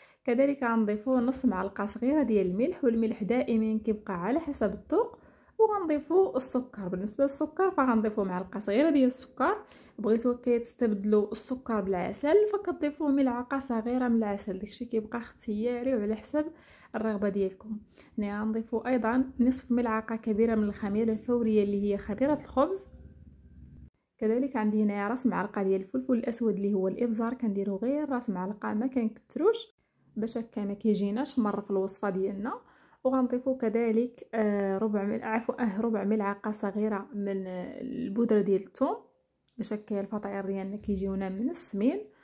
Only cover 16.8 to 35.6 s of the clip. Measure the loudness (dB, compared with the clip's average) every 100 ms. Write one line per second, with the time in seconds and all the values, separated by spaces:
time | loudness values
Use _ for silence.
16.8 | -10 -4 -2 0 0 0 0 -2 -10 -10
17.8 | -10 -20 -10 -4 -4 -2 -2 -2 -2 -2
18.8 | 0 2 2 2 2 2 2 2 0 0
19.8 | 2 0 -2 -4 -2 2 4 2 0 -2
20.8 | -2 0 0 0 0 0 4 4 4 2
21.8 | 0 0 -2 0 2 0 -2 0 2 0
22.8 | -8 -20 -20 -20 -20 -20 -20 -20 -20 -20
23.8 | -20 _ _ -4 0 2 0 0 0 2
24.8 | 2 0 -2 0 0 0 -2 -2 0 0
25.8 | 0 -4 0 0 0 -2 0 0 0 2
26.8 | 0 0 -2 0 -2 -2 -2 -2 -2 -2
27.8 | -2 -2 -2 -4 -2 -4 -4 -6 -4 -2
28.8 | -2 0 -2 -4 -10 0 2 2 -2 _
29.8 | _ _ _ -6 -4 -4 -8 -6 -6 -2
30.8 | 2 2 2 0 -2 0 0 0 -2 0
31.8 | 0 -2 -2 0 -2 -2 -6 -8 -12 _
32.8 | _ _ 0 2 2 2 0 0 2 2
33.8 | 2 2 2 -2 -6 0 2 2 2 2
34.8 | 2 0 0 -2 -2 -2 -2 0